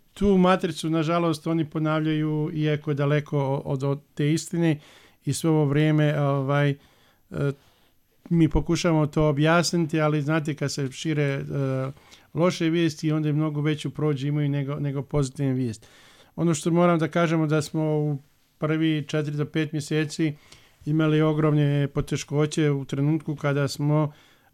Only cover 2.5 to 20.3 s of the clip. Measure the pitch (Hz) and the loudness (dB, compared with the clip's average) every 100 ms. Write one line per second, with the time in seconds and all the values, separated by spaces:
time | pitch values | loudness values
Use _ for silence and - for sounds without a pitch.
2.5 | 151 151 147 151 143 143 147 147 147 135 | -2 0 -2 -2 -2 2 0 0 -2 -2
3.5 | 139 151 139 139 139 _ - 147 165 - | -2 -4 -4 -2 -4 _ -2 0 0 -2
4.5 | 170 165 151 - - - _ - 135 165 | 0 0 0 -6 -20 -20 _ -6 -2 2
5.5 | 156 147 143 156 151 151 147 143 139 135 | 2 2 2 4 4 2 2 0 0 0
6.5 | 143 143 143 _ _ _ _ _ - 143 | 0 0 -2 _ _ _ _ _ -4 -4
7.5 | 139 _ _ _ _ _ _ - 170 156 | -4 _ _ _ _ _ _ -2 2 4
8.5 | 156 147 165 175 160 151 160 151 143 156 | 2 0 0 2 2 2 2 2 2 2
9.5 | 170 160 175 160 160 151 151 143 160 156 | 2 2 0 0 0 0 0 0 -2 -2
10.5 | 139 139 151 135 - 160 151 143 139 143 | -4 -4 -4 -6 -6 -4 -2 0 -2 -6
11.5 | 143 135 131 135 - - - _ - 180 | -4 -2 -2 -6 -10 -20 -20 _ 0 0
12.5 | 180 165 170 165 151 156 156 151 147 156 | 2 0 2 0 0 -2 0 0 0 -2
13.5 | 147 147 151 143 139 151 139 143 147 147 | -2 -2 -2 -6 -4 -2 -2 -2 -2 0
14.5 | 143 135 147 143 139 131 147 135 143 139 | -2 -4 -4 -4 -6 -4 -2 -2 -2 -2
15.5 | 131 123 107 - - - - - - 170 | 0 -2 -6 -14 -20 -20 -20 -20 -2 0
16.5 | 156 175 170 175 170 156 170 170 165 156 | 0 0 2 4 4 0 0 2 2 2
17.5 | 156 151 160 156 151 151 143 - _ _ | 0 -2 -4 -2 0 0 -4 -8 _ _
18.5 | - 156 160 160 156 143 156 147 147 147 | -8 -2 0 0 0 -2 -4 -2 -4 -4
19.5 | 160 151 156 143 156 151 - 156 | -2 -2 -4 -2 -2 -2 -2 -4